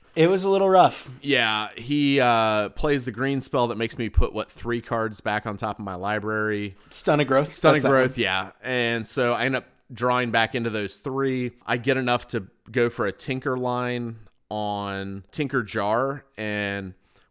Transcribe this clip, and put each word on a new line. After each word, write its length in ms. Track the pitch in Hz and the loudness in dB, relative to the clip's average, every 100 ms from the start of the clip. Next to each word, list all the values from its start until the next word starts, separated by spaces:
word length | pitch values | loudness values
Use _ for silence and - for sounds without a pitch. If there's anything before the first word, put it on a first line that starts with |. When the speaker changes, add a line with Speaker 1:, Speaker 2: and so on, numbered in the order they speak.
| _ | _
Speaker 1:
It 160 | - 160 | 2 4
was 140 | 190 | 4
a 40 | 196 | 2
little 220 | 196 196 | 4 6
rough. 400 | 185 147 - - 127 | 8 6 2 -12 -8
Speaker 2:
Yeah, 480 | 143 131 113 107 107 82 | 0 2 4 0 -4 -8
he, 420 | 123 147 143 139 | -2 2 4 4
uh, 500 | 123 113 110 107 101 | 4 4 4 2 0
plays 340 | - 151 143 | -2 0 0
the 60 | 123 | -2
green 300 | 107 135 139 | -4 -2 -2
spell 240 | - 135 120 | 0 0 0
that 100 | 107 | 0
makes 220 | 113 - | -4 -4
me 100 | 113 | 2
put, 240 | - 113 | 4 4
what, 180 | 107 - | 2 -8
three 300 | - 117 120 | -8 -4 -4
cards 400 | - 117 110 107 | -4 -4 -4 -4
back 240 | 110 104 | -4 -4
on 120 | 113 101 | -4 -6
top 200 | 107 101 | -6 -6
of 60 | |
my 120 | 101 90 | -8 -6
library? 800 | 98 107 104 107 107 104 101 - - | -4 -4 -2 -2 -2 -4 -6 -10 -12
Speaker 1:
Stunted 380 | - - 151 135 | -4 0 2 4
Growth. 260 | 131 151 | 2 2
Speaker 2:
Stunted 220 | - 160 | 2 4
Speaker 1:
That's 80 | 151 | 6
that 80 | 135 | 4
Speaker 2:
Growth, 200 | 135 131 | 4 2
Speaker 1:
one. 80 | 120 | 0
Speaker 2:
yeah. 280 | 98 95 95 - | 0 0 -4 -10
And 440 | 117 127 117 117 110 | -4 -2 0 -2 -4
so 260 | - 120 | -2 0
I 120 | 113 | 0
end 120 | 123 131 | 0 -2
up 100 | - _ - | -6 _ -18
drawing 380 | 117 127 123 120 | -2 0 2 2
back 240 | 113 110 | 2 2
into 160 | 127 117 | 0 -2
those 260 | 107 101 - | -2 -4 -6
three. 540 | 139 135 135 127 123 - - | -6 -2 0 0 -4 -6 -4
I 100 | 127 | -2
get 180 | 120 131 | 0 0
enough 320 | 123 120 - | 2 0 -2
to 160 | 117 92 _ - | -8 -8 _ -6
go 180 | 117 120 | 0 0
for 160 | - 104 | 0 -2
a 60 | |
Tinker 440 | - - 131 139 127 | -4 -6 -4 -4 -2
line 580 | 123 123 123 123 120 113 - _ - | -2 -2 -2 -4 -6 -10 -18 _ -10
on 720 | 107 104 104 101 98 98 98 - | -6 -4 -4 -6 -6 -8 -10 -10
Tinker 300 | - 143 135 | -8 -4 -2
Jar, 600 | 107 113 101 113 135 143 - - | -2 -2 0 0 0 -4 -12 -10
and 580 | 107 104 101 101 95 90 _ _ _ | -6 -4 -4 -6 -8 -14 _ _ _